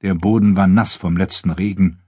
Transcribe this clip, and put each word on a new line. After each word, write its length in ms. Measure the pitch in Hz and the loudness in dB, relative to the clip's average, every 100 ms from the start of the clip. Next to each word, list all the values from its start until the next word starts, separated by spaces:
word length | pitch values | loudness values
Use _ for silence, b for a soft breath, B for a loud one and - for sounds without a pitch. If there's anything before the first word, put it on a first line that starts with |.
Der 120 | 101 | -4
Boden 440 | 90 95 113 104 98 | -2 0 2 2 4
war 80 | 95 | 4
nass 280 | 98 110 | 2 0
vom 220 | - 90 85 | -4 -4 -2
letzten 320 | 92 - 90 | -4 -4 -6
Regen. 540 | 80 101 95 95 80 | -4 -6 0 -2 -2